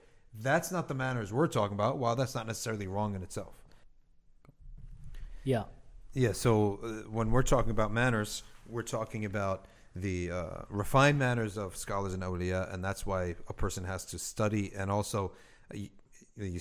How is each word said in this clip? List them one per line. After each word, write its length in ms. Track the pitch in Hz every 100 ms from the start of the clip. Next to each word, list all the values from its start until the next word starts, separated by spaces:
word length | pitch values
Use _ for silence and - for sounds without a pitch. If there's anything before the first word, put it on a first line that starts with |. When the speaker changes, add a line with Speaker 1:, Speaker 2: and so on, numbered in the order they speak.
| - - - 107
Speaker 1:
That's 360 | 123 160 175
not 160 | 180 151
the 60 |
manners 400 | 131 131 123 98
we're 140 | 113 165
talking 260 | 123 101
about. 240 | 101 107 139
While 180 | 120 120
that's 200 | 127 127
not 100 | 113
necessarily 400 | 107 120 110 98
wrong 300 | 98 107 98
in 80 |
itself. 320 | 90 - 95 - - - - - _ - - - - - - - - - - - - -
Speaker 2:
Yeah. 200 | 131 120 98 - - - -
Speaker 1:
Yeah, 200 | 131 120
so, 460 | 92 127 107 104 101
uh, 260 | 113 110 107
when 220 | 110 110
we're 120 | 120
talking 280 | 131 135 110
about 200 | 110 107
manners, 520 | 110 123 113 107 - - - -
we're 140 | 117
talking 420 | 110 113 110 110 107
about 400 | 104 98 95 - - - 90
the, 360 | 98 90 87
uh, 300 | 90 85 - -
refined 480 | 101 104 135 143 143
manners 380 | 127 120 110 98
of 180 | 98 -
scholars 380 | - 101 98
and 80 | 92
awliya, 480 | 92 90 90 92 92
and 100 | 92
that's 220 | 95 98 -
why 300 | 95 90 85 -
a 60 |
person 300 | - 101 95 90
has 200 | 95 -
to 140 | 87
study, 520 | - - 107 104 98 98
and 160 | 98
also, 400 | 101 101 107 92 - - - -
uh, 40 | 107
y-, 120 | 101 - - - - -
you 220 | 98 87